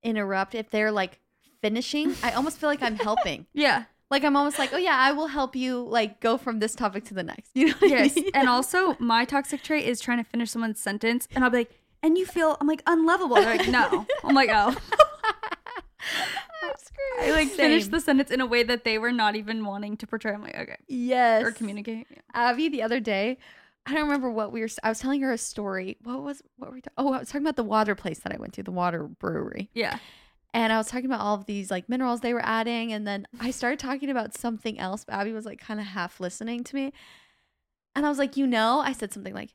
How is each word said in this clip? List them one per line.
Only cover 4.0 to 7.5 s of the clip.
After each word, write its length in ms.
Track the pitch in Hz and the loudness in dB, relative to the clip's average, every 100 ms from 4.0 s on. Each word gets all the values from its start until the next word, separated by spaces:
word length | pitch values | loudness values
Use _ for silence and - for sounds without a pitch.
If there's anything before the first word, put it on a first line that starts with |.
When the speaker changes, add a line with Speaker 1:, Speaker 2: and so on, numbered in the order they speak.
| _ | _
Speaker 1:
Like, 140 | 277 294 | 0 4
I'm 100 | 277 | 4
almost 240 | 285 285 | 2 0
like, 140 | 262 | -2
"Oh, 40 | 277 | 0
yeah, 200 | 359 277 | 0 4
I 160 | 262 | 4
will 140 | 285 311 | 2 -2
help 280 | 285 262 269 | -2 -4 -2
you, 260 | 254 254 | -4 -4
like, 360 | 240 233 214 214 | 0 0 0 0
go 160 | 226 240 | 0 0
from 220 | 247 226 | -2 -2
this 160 | 214 - | -2 -2
topic 300 | 220 196 - | -4 -4 -8
to 80 | |
the 100 | 190 | -8
next." 280 | 170 - - | -8 -10 -6